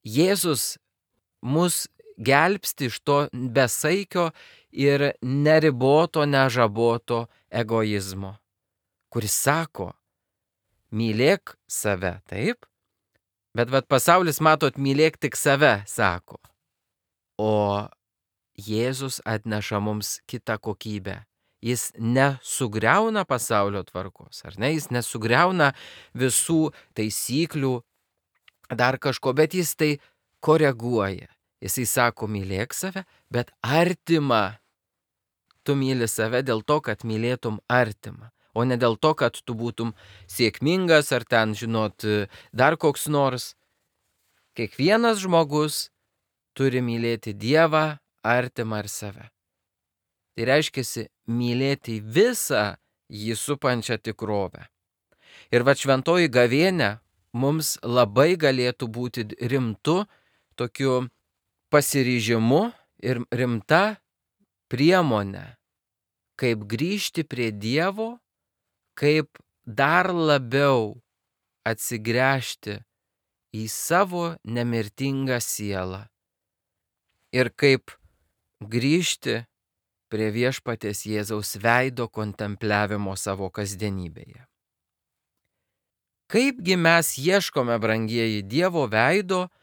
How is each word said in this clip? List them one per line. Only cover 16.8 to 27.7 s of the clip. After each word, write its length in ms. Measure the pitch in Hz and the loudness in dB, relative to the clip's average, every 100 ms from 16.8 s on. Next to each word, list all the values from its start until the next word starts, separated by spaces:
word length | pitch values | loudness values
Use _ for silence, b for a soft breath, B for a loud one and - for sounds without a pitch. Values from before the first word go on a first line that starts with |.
| _ _ _ _ _ - | _ _ _ _ _ -4
O 500 | 107 107 104 101 107 _ _ _ _ _ _ - | 2 2 2 0 -4 _ _ _ _ _ _ -16
Jėzus 640 | 101 107 120 131 135 - - | -4 -2 -2 -2 -6 -8 -4
atneša 560 | 107 110 107 104 107 | -6 -4 -6 -4 -4
mums 380 | 104 107 104 - - | -2 -4 -6 -10 -10
kitą 300 | 120 - 110 | -10 -6 -6
kokybę. 680 | - 101 110 104 95 92 - _ _ _ | -6 -10 -8 -10 -8 -12 -16 _ _ _
Jis 300 | 117 123 - - | -6 -4 -6 -6
nesugriauna 1300 | 113 127 139 135 - - 123 107 110 170 226 214 185 | 0 4 4 2 -6 -6 -4 0 4 4 2 0 -2
pasaulio 580 | 127 - 110 101 101 | -4 0 0 0 -2
tvarkos, 640 | 90 92 95 - - - - | -8 -10 -10 -12 -20 -20 -16
ar 100 | 95 | -6
ne? 120 | 123 | -4
Jis 160 | 156 - | -4 -4
nesugriauna 800 | 123 117 120 110 123 175 185 143 - B B B | -4 -4 -4 0 4 4 4 2 0 B B B
visų 580 | 127 127 - - 165 156 B B - | -2 0 0 0 2 0 B B -6
taisyklių, 840 | 107 - - 127 160 156 135 | -4 -4 -4 -2 -2 -2 -2